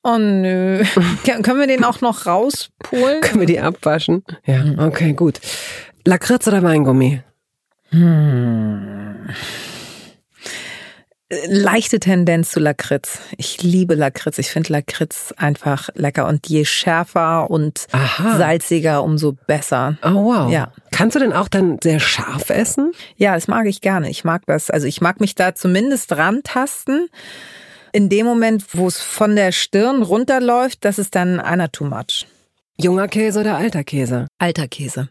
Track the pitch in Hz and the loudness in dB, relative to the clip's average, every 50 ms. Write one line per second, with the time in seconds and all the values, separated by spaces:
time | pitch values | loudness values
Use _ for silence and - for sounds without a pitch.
0 | - 247 233 226 214 208 196 190 185 185 185 185 185 185 190 190 214 190 - 196 | 0 2 2 2 2 2 2 2 2 2 0 0 0 0 2 2 0 2 2 2
1 | 175 175 175 - - 220 233 226 202 226 254 277 285 269 262 254 240 240 240 - | 2 2 0 0 0 -2 0 2 0 0 2 2 2 2 2 2 2 0 0 0
2 | 254 240 208 - - 180 175 190 233 285 285 - - - _ _ - - - 247 | -2 -2 -2 -2 -2 0 0 2 0 0 -2 -4 -10 -12 _ _ -10 -6 0 0
3 | 247 262 285 320 311 - 214 214 180 160 170 - - 156 180 - - 156 151 160 | 2 2 2 0 0 0 2 2 4 4 2 2 0 -2 -4 -2 0 0 0 0
4 | - - 165 185 - - 165 - _ - 131 131 143 151 143 156 151 160 - - | 0 0 -2 -2 -2 -10 -20 -8 _ 0 2 2 2 0 0 2 0 0 0 2
5 | 170 156 143 139 170 156 - - - - - - - - - - - - _ _ | 0 0 2 2 2 0 0 -2 -10 -10 -10 -10 -10 -12 -14 -14 -16 -20 _ _
6 | _ 180 180 175 - - 247 247 - 220 202 196 175 170 156 151 143 135 127 131 | _ 2 2 2 2 2 2 2 2 2 2 4 4 4 4 4 4 4 4 4
7 | 131 131 139 131 - _ _ _ _ _ _ _ _ _ _ _ _ _ 160 170 | 4 2 2 -2 -6 _ _ _ _ _ _ _ _ _ _ _ _ _ 4 6
8 | 170 170 165 156 151 147 135 123 123 120 113 113 110 107 104 101 98 101 101 101 | 6 6 6 4 4 4 2 2 0 0 0 0 0 -2 -4 -4 -8 -10 -12 -12
9 | 101 104 101 - - - - - - - - - - - - - - - - - | -12 -14 -14 -14 -12 -12 -12 -10 -10 -12 -12 -12 -12 -14 -14 -16 -16 -18 -18 -20
10 | - - _ _ _ _ _ _ - - - - - - - - - - - - | -20 -20 _ _ _ _ _ _ -14 -14 -12 -12 -14 -14 -16 -16 -18 -20 -20 -20
11 | _ _ _ _ _ _ 180 160 143 170 196 202 202 190 226 226 220 - - 208 | _ _ _ _ _ _ -8 -8 -4 -2 0 0 2 2 2 0 0 0 -2 0
12 | - 190 190 180 175 170 170 165 165 - - 165 151 147 143 - - - 143 135 | 2 2 2 4 4 4 2 2 0 0 0 0 0 0 0 -2 -2 -2 -2 -2
13 | - - - - - - - - - - - - 180 175 175 185 185 175 165 147 | -2 -8 -12 -12 -14 -18 -14 -10 -10 -10 -8 -2 0 2 2 2 2 2 2 2
14 | 147 135 - - - 151 - - 135 - - 160 160 - 156 147 147 - - - | 2 -2 -2 -4 -6 -6 -4 -4 -6 -4 -2 -4 -2 0 -2 -2 -2 -6 -6 -6
15 | 160 156 - - - - - - 156 147 147 - - 147 139 135 - - - - | -6 -6 -6 -10 -10 -12 -6 -2 -2 -2 -2 0 -2 -2 -2 -2 -4 -10 -6 -4
16 | 151 143 131 - 131 - 151 143 - - 156 151 147 147 - - - 180 165 165 | -4 -2 0 -2 0 0 0 -2 -2 0 0 0 0 0 -2 -2 0 0 0 0
17 | 175 - - 175 165 160 165 165 - - - 156 151 151 - - - - - 131 | -2 0 0 0 2 2 2 0 0 0 0 0 0 -2 -4 -6 -8 -2 -2 0
18 | 135 123 - - 175 226 226 170 175 151 165 170 - - 170 165 151 160 151 143 | 0 0 -2 -2 0 0 2 2 2 2 2 0 0 0 0 2 2 2 0 2
19 | - 156 156 151 151 147 135 - _ - 147 147 143 - 143 123 127 139 151 - | 0 0 0 2 0 0 -2 -2 _ -2 -2 -2 0 -2 0 0 0 0 -2 -2
20 | - 160 190 196 202 233 247 208 143 120 165 156 127 - _ - _ _ - - | 0 2 2 2 2 2 2 2 2 2 2 0 -2 -4 _ -20 _ _ -2 0
21 | 190 226 - 294 269 226 - 175 196 - - 196 190 175 143 - - 165 156 156 | 2 2 4 2 2 2 2 0 -2 0 2 2 2 2 0 0 0 0 2 2
22 | - - - - - - 135 143 - - - - 220 - - - 277 330 339 - | 0 0 -2 -4 -6 -6 -6 -6 -4 -2 0 0 0 0 0 0 0 -2 -2 -6
23 | - - _ - 196 202 185 165 - - - - 220 202 196 - - 196 196 180 | -16 -20 _ 0 2 2 2 0 -2 -2 -2 0 0 0 -2 -2 -2 0 0 0
24 | 151 151 160 - - 165 165 - _ - 147 151 - - - 156 143 131 - - | -2 -4 -6 -4 -2 -2 -2 -2 _ -2 -2 -2 0 -2 -2 -2 -2 -2 -2 0
25 | 175 170 190 - 208 196 - - 185 185 185 - - 185 180 190 226 277 277 240 | 0 -2 0 0 -2 -2 0 0 0 0 0 0 0 0 2 2 2 0 0 -2
26 | - - 170 147 160 180 208 269 - - - 254 262 285 - - - - 269 302 | -2 -4 0 0 2 2 0 -2 -4 -4 -4 -2 -2 -2 -6 -8 -4 -2 -2 -2
27 | 349 339 _ - - - - - - - - - - - - - - - - 208 | -2 -4 _ -20 -20 -20 -20 -20 -20 -20 -20 -20 -20 -20 -20 -20 -16 -2 0 2
28 | 202 185 196 208 226 240 240 233 226 226 220 208 196 - - 170 185 180 175 - | 2 4 4 2 2 2 2 2 2 2 0 0 -4 -4 -2 0 0 0 -2 -4
29 | - - - - 214 208 208 208 196 185 170 - - - - 196 214 247 277 269 | -8 -8 -2 0 2 2 4 4 2 2 0 -2 -4 0 2 2 2 4 2 0
30 | 220 175 196 220 254 240 269 262 247 240 240 247 254 262 - _ - 208 196 - | 2 2 0 0 2 2 2 2 2 2 2 2 2 0 -4 _ -2 -2 -2 -2
31 | 196 - - 185 180 180 180 170 - - 170 180 170 156 - - 147 143 131 110 | -6 -2 -2 0 0 0 0 -2 -2 -2 0 0 -2 -2 -4 -8 -6 -6 -6 -8
32 | 123 - - - - _ _ _ _ _ _ _ _ _ _ - 165 180 180 190 | -8 -6 -8 -8 -8 _ _ _ _ _ _ _ _ _ _ 0 0 2 2 2
33 | 202 196 - 214 220 220 196 214 208 214 196 147 185 233 - 160 139 - - 139 | 0 0 0 0 0 0 0 0 0 0 0 0 -2 -2 -2 -4 -6 -2 -2 -2
34 | 131 117 123 120 123 143 _ _ 180 175 165 - 147 123 - - 143 123 - 135 | -2 -2 -2 -4 -4 -6 _ _ -2 -2 0 -2 -4 -6 -8 -10 -10 -8 -6 -8
35 | 131 - | -8 -8